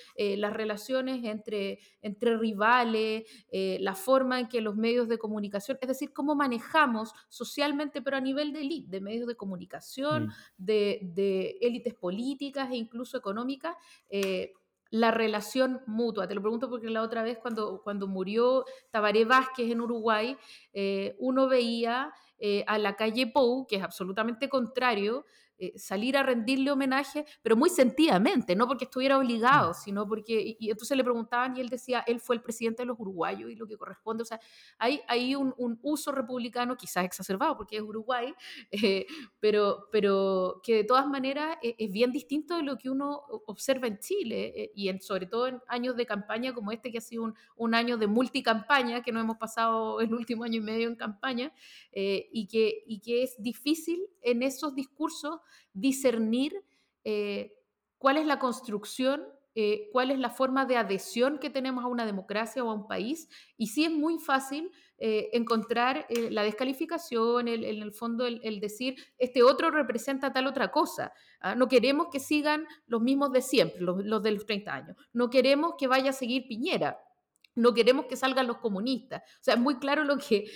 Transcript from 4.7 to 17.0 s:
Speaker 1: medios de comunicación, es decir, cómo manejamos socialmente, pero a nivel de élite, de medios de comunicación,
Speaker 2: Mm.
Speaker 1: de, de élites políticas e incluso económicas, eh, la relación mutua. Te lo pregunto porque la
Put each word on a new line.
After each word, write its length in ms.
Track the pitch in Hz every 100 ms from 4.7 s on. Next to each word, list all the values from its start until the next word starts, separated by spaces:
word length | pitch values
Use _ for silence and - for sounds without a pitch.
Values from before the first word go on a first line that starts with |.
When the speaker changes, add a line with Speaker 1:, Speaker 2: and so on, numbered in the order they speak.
| 208
Speaker 1:
medios 320 | 226 247 233
de 100 | 226
comunicación, 600 | 220 214 202 202 - 269
es 80 | 254
decir, 240 | 262 294
cómo 240 | - 285 294
manejamos 800 | 277 233 233 320 285 220 226 - _
socialmente, 720 | - 226 - 294 285 294 285
pero 160 | 262 269
a 40 |
nivel 300 | 262 269 302
de 80 | 294
élite, 300 | 277 320 196
de 100 | 190
medios 280 | 196 226 240
de 80 | 233
comunicación, 880 | 196 180 180 160 - - 285 302 220
Speaker 2:
Mm. 60 | 220 - -
Speaker 1:
de, 420 | 185 214 202 -
de 560 | 185 170 196 190 185 -
élites 320 | 240 233 226
políticas 800 | - 180 190 254 269 277 277 262
e 40 | 254
incluso 420 | 226 233 247 254
económicas, 600 | 202 208 247 269 320 339 - - -
eh, 420 | 196 196 185 185 - _ _ -
la 220 | 220 226
relación 680 | 226 220 214 202 262 262 254 262
mutua. 440 | 220 240 214 180
Te 40 |
lo 80 | 202
pregunto 280 | 208 233 247
porque 200 | 240 226
la 120 | 220